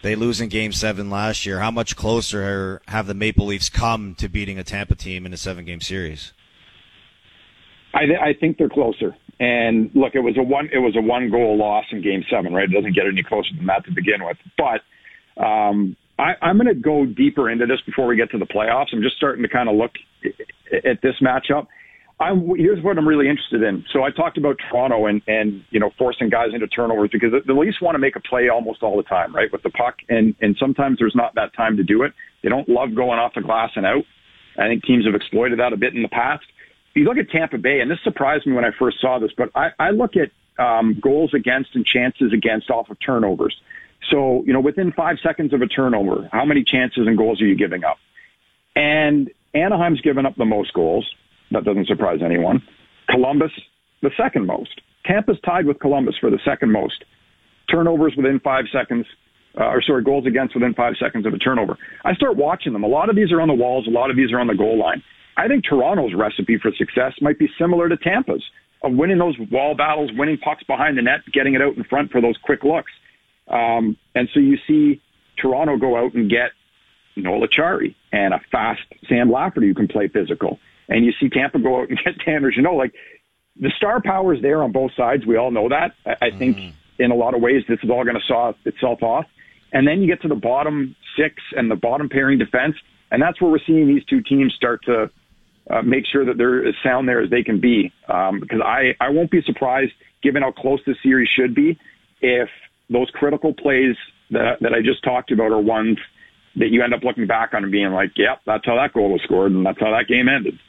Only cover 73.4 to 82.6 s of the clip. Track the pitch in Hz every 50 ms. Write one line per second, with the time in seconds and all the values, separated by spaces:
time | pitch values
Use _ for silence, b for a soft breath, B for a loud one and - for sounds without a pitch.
73.4 | _ - - 120 117 117 117 117 113 107 107 _ _ _ _ 123 123 - - 147
74.4 | 139 139 139 135 - - 151 151 151 147 143 143 _ _ _ _ _ _ _ -
75.4 | - 135 127 131 160 151 143 117 117 131 120 117 120 120 117 120 113 101 113 117
76.4 | 123 117 - _ _ _ _ _ _ _ _ _ _ _ _ 101 95 90 95 110
77.4 | 117 - - 147 156 175 190 - 104 - - _ _ _ - 104 101 95 92 -
78.4 | - _ - 120 107 113 113 - - _ - _ - - 123 120 123 117 120 131
79.4 | 156 190 - - 113 101 92 - 104 92 - 107 101 85 - 107 90 - 87 -
80.4 | 101 - - - b b b b b b 113 113 117 117 110 - 147 127 - 127
81.4 | 135 143 - - - 131 127 127 127 - 127 123 - 180 - - - 165 156 151
82.4 | 139 135 - 120